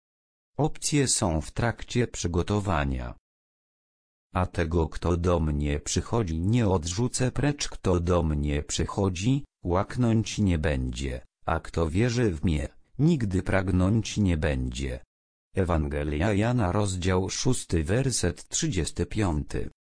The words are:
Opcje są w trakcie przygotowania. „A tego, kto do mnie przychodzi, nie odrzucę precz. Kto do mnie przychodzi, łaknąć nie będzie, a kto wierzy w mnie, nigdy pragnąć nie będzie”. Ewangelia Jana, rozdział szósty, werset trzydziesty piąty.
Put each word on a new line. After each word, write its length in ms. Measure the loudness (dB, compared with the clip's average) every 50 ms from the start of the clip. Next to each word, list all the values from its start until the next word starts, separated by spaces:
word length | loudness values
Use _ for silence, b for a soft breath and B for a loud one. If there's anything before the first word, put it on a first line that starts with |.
| _ _ _ _ _ _ _ _ _ _ _ -2
Opcje 500 | -2 -2 -2 -4 -4 0 0 2 2 2
są 340 | 0 0 0 0 0 0
w 100 | -4 -4
trakcie 560 | -4 -2 -2 -2 -2 -4 -10 -4 -2 -2 -2 -2
przygotowania. 1080 | -4 -6 -4 -2 0 0 0 0 0 0 0 0 0 0 0 0 -2 -4 -6 -10 -12 -16 _ _ _ _ _ _ _ _ _ _ _ _ _ _ _ _ _ _ _ _ _ _ -2
„A 120 | -2 -2
tego, 440 | 0 0 -2 -2 2 2 2 2 0
kto 280 | -2 -2 0 0 0 2
do 220 | 2 2 2 2
mnie 400 | 2 0 0 0 0 -2 -2 -4
przychodzi, 600 | -4 -2 -2 -2 -2 0 0 0 0 0 -2 -2
nie 280 | 0 2 2 4 4 4
odrzucę 640 | 2 2 0 -2 -2 -2 -2 -2 0 0 -2 0
precz. 380 | 0 0 0 0 0 -2 -6 -8
Kto 300 | -8 -4 0 0 2 2
do 240 | 2 2 2 2 2
mnie 400 | 2 0 0 0 0 0 -2 -2
przychodzi, 840 | -4 -4 -4 -4 -2 0 0 0 0 0 0 0 0 0 0 -2 -8 _ _ -4
łaknąć 760 | 0 0 0 0 -2 -2 0 2 2 2 2 0 0 -2 0
nie 180 | 2 2 2 2
będzie, 640 | 2 0 0 0 -2 -4 -4 -4 -6 -6 -6 -8 -12 _ _ _ -4
a 140 | -2 -2 -2
kto 300 | -4 -4 -2 0 0 0
wierzy 420 | 2 2 2 2 2 2 2 2
w 120 | 0 0 0
mnie, 240 | 0 0 0 -2 -4 -10 -16 -20 _ _ 2
nigdy 440 | 4 4 4 2 0 0 0 0 0
pragnąć 720 | 2 0 0 2 2 2 4 4 4 2 2 0 -2 -2 0
nie 200 | 2 2 2 2
będzie”. 640 | 2 0 0 0 -2 -4 -4 -4 -6 -6 -6 -8 -12 _ _ _ _ _ _ _ _ _ -2
Ewangelia 800 | -2 0 2 2 0 0 0 -2 -4 -2 -2 -2 0 0 2 2
Jana, 380 | 2 2 2 2 0 0 0
rozdział 580 | 0 0 0 0 -2 -2 0 2 2 2 2 0
szósty, 540 | -4 -2 0 2 0 0 0 -2 0 0 0
werset 640 | 2 0 0 0 0 -2 0 0 -2 -2 -4 -10 -8
trzydziesty 580 | -6 -4 -2 0 0 -2 -2 -2 -2 -4 -4
piąty. 640 | -4 0 -2 0 0 0 -2 -4 -4 -6 -6 -6 -6 -8 _ _ _